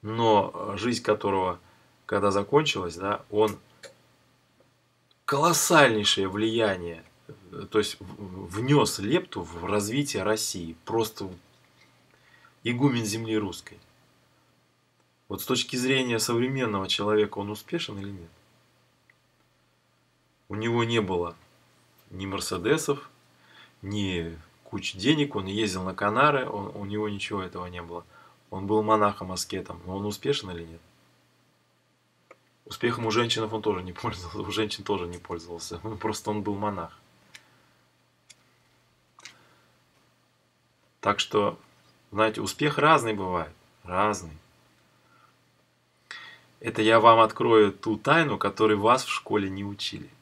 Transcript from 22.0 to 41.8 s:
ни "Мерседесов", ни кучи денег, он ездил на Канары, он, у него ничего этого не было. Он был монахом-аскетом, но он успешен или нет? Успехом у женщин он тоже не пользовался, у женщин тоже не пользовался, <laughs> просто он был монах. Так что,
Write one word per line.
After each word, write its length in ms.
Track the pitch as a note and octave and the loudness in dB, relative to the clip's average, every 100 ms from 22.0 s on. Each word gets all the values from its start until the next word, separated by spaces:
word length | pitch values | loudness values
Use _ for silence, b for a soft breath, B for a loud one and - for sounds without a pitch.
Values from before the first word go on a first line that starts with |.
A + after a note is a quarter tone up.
| _ | _
ни 160 | F#2+ G2 | -10 -6
"Мерседесов", 840 | F#2+ - F#2+ F#2+ D3+ - C#3+ - _ _ b b b b _ | -6 -4 -2 0 0 0 -4 -6 _ _ b b b b _
ни 580 | F#2+ G#2 G2 F2+ E2 E2 - _ | -8 -4 -2 -4 -6 -10 -20 _
кучи 340 | - G#2 - G2 | -12 -10 -8 -4
денег, 360 | G#2+ D3+ C#3+ | 0 2 0
он 120 | G#2+ F#2+ | -4 -4
ездил 380 | G2+ G#2+ F#2 | -2 -2 -2
на 100 | F#2 | -6
Канары, 520 | F2+ G#2 A2 D3 C#3+ B2+ | -2 -2 4 4 2 -2
он, 260 | G#2 G2+ | -6 -8
у 100 | - | -10
него 240 | G2+ G#2 G#2+ | -6 -4 -4
ничего 320 | G2+ - G2+ | -6 -6 -6
этого 240 | F#2 F2+ F2+ | -6 -10 -12
не 120 | F2+ | -12
было. 240 | E2+ F2 - b b b _ | -12 -12 -14 b b b _
Он 160 | G2 G2 | -8 0
был 160 | G#2+ | 2
монахом-аскетом, 1000 | G#2+ A2 G#2 G2+ F#2 F#2 - F#2+ F2 F2 F2 | 4 4 4 0 -8 -8 -6 -8 -8 -12 -8
но 100 | F#2+ | -6
он 80 | |
успешен 460 | G#2 G#2 C3+ C#3+ G2 | -6 -6 -4 -4 -4
или 140 | F2 | -12
нет? 160 | E2 E2 _ _ _ _ _ _ _ _ _ _ _ _ _ _ _ - _ _ | -12 -18 _ _ _ _ _ _ _ _ _ _ _ _ _ _ _ -20 _ _
Успехом 420 | - - B2 A#2 A2+ | -18 -4 -2 -2 0
у 40 | |
женщин 320 | G#2+ A#2 A2 A2 | 0 0 -2 -2
он 100 | A2 | -2
тоже 220 | G#2+ F#2+ | -2 -2
не 100 | F2+ | -4
пользовался, 480 | F2 A#2 F2+ F2+ G#2+ | -8 -8 -8 -10 -10
у 100 | G2 | -6
женщин 340 | G2+ G#2+ - | -4 -4 -6
тоже 220 | G2 G2+ F2 | -4 -4 -4
не 120 | F2 | -10
пользовался, 600 | - F2 E2+ E2+ - F2 | -10 -12 -10 -14 -10 -10
<laughs> 220 | A2 G#2+ | -10 -6
просто 300 | G#2+ G#2+ - | -6 -4 -4
он 120 | G#2 | -4
был 120 | G2+ | -4
монах. 440 | G2+ G#2 G2 E2 - _ _ _ b b b b b b _ _ _ _ - _ _ _ _ _ _ _ _ B B B B B B _ _ _ _ _ _ _ _ _ _ _ _ | -4 -4 -4 -10 -14 _ _ _ b b b b b b _ _ _ _ -20 _ _ _ _ _ _ _ _ B B B B B B _ _ _ _ _ _ _ _ _ _ _ _
Так 200 | - G2+ | -2 0
что, 380 | - G#2 G#2 - _ _ | 0 2 0 -2 _ _